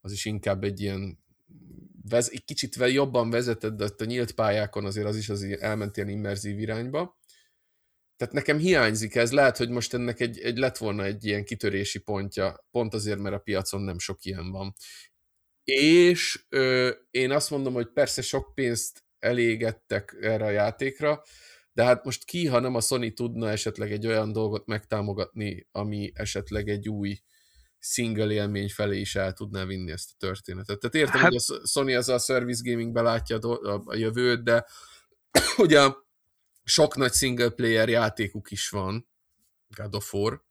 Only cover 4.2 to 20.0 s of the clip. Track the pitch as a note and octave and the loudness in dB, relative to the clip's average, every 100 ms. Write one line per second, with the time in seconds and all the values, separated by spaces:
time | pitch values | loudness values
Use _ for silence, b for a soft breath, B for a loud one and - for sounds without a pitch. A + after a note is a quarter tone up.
4.2 | A#2 - A2 G#2 G#2 - G2+ G2+ G#2 A2 | -4 0 2 2 0 -4 -4 -4 -2 -2
5.2 | G#2 G2+ G2 G2+ G#2+ G#2+ G2+ G2+ G2+ G2+ | -4 -6 -4 -4 -2 -2 -4 -4 -6 -4
6.2 | G2+ G2 G#2 G2+ A2 A2 B2 C#3+ F3+ _ | -4 -4 -6 -6 -4 -6 -4 -6 -6 _
7.2 | b b b b b b b _ _ _ | b b b b b b b _ _ _
8.2 | A#2+ C#3 C#3 D3+ F3 E3+ A2 A2 A2 B2 | -4 -2 0 2 4 6 4 2 -2 2
9.2 | A#2 C3+ C3+ - A#2+ B2 A#2 B2 A#2+ A2+ | 2 6 4 4 -2 -2 -4 -4 -4 -2
10.2 | A#2+ A#2 A2 A#2 C3 - A2 G#2 G2 G#2 | -4 -2 -4 0 -2 0 -4 -2 -4 -4
11.2 | A2 G2+ G2+ A2+ G#2 G2 G2+ G2+ - G2+ | -2 -2 -4 -4 -2 -2 -4 -6 -6 -6
12.2 | G2 - F#2+ - _ A#2+ A2+ A2 G#2 G2+ | -4 -2 -2 -4 _ -4 -2 -2 -4 -4
13.2 | G2+ G2 - F#2+ F#2+ G2 G2 F2 - F#2+ | -4 -6 -2 -4 -2 -6 -6 -6 -8 -8
14.2 | - F#2+ F2+ F#2+ G2 - B B B _ | -8 -8 -8 -8 -10 -12 B B B _
15.2 | _ _ _ _ - C3+ D3+ E3+ F3 F3 | _ _ _ _ -2 4 8 10 8 6
16.2 | - - _ C3+ C3 B2+ B2+ - _ B2 | 0 -4 _ 0 2 4 2 0 _ 0
17.2 | B2+ C#3+ - C#3+ C3+ B2+ A#2 - C3+ - | 2 2 0 -2 -2 -2 -2 0 0 0
18.2 | B2 C#3 - - B2+ A#2 - - _ _ | -2 -4 -4 -2 -2 0 -4 -12 _ _
19.2 | - B2 A#2 A2 A2+ G#2+ _ G#2 | -2 2 2 2 -2 -4 _ -4